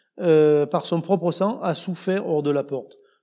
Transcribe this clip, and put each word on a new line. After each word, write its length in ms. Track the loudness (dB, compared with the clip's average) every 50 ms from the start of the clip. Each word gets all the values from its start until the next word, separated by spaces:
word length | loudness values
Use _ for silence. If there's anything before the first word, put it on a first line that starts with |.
| _ _ _ -4
euh, 460 | 2 4 6 6 6 6 4 4 2
par 200 | 0 -2 -4 -4
son 160 | -2 -4 -2
propre 300 | 0 0 -2 0 0 -2
sang, 280 | -2 0 -2 -2 -2 -4
a 140 | -4 -4 -4
souffert 520 | -4 -6 -10 -10 -8 -4 -4 -2 -2 -2 -2
hors 160 | -2 0 0
de 80 | 0
la 120 | 0 0 -2
porte. 340 | -4 -6 -8 -8 -10 -20 _ _ _ _ _